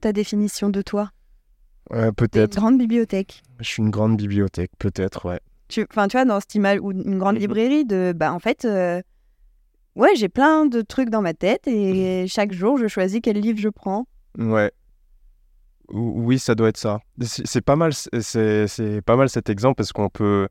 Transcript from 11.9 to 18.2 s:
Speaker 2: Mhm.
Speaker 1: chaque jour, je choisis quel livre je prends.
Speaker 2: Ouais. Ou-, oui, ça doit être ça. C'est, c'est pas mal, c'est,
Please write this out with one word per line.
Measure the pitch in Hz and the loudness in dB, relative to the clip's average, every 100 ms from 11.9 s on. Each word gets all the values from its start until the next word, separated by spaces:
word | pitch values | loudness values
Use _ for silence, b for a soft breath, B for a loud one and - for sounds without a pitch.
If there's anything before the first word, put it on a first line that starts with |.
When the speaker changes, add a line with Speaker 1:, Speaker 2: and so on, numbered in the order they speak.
| 190 185 185 | 0 0 -2
Speaker 2:
Mhm. | 185 | -2
Speaker 1:
chaque | - 202 | -2 -2
jour, | 185 202 277 | 0 0 2
je | 220 | 0
choisis | 196 185 220 | 0 -2 0
quel | 226 208 | 0 0
livre | 214 208 | 0 -2
je | 208 | -4
prends. | - 190 202 254 - _ - | -4 -6 -4 -6 -14 _ -6
Speaker 2:
Ouais. | 113 110 104 _ _ _ _ _ - _ _ _ _ _ - | 0 2 0 _ _ _ _ _ -20 _ _ _ _ _ -10
Ou-, | 101 117 107 | -6 -4 -2
oui, | 117 131 | 0 0
ça | - | 2
doit | 110 110 | 2 2
être | - | 2
ça. | 110 104 _ - | -4 -4 _ -10
C'est, | 120 - - | -8 -6 -2
c'est | 120 | -2
pas | 120 147 | 2 2
mal, | 165 | 2
c'est, | - - 117 | -2 -6 -6